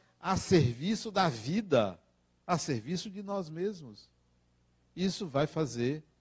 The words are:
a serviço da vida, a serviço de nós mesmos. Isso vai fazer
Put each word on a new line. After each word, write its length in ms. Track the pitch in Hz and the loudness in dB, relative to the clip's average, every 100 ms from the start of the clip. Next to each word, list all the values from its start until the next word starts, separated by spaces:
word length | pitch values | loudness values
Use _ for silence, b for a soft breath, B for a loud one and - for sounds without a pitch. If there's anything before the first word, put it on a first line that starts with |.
| b b | b b
a 160 | 170 190 | -2 -2
serviço 720 | - 180 123 117 170 220 226 | 6 6 6 2 -2 -2 -2
da 180 | 196 180 | 2 2
vida, 720 | 117 110 196 202 131 101 87 _ _ _ _ - | 2 -2 -2 4 4 4 -2 _ _ _ _ -2
a 140 | 175 | -2
serviço 500 | - 123 113 175 214 | 0 -4 -2 -6 -6
de 140 | 190 | -10
nós 260 | 196 196 160 | -6 -6 -6
mesmos. 580 | 156 190 190 131 104 - _ _ _ _ _ _ _ _ - | -6 -6 -6 -14 -20 -20 _ _ _ _ _ _ _ _ -2
Isso 300 | 190 180 190 | -2 -2 -2
vai 220 | 135 151 | 0 0
fazer 560 | 160 147 120 120 156 - _ | 0 -4 0 -2 -2 -8 _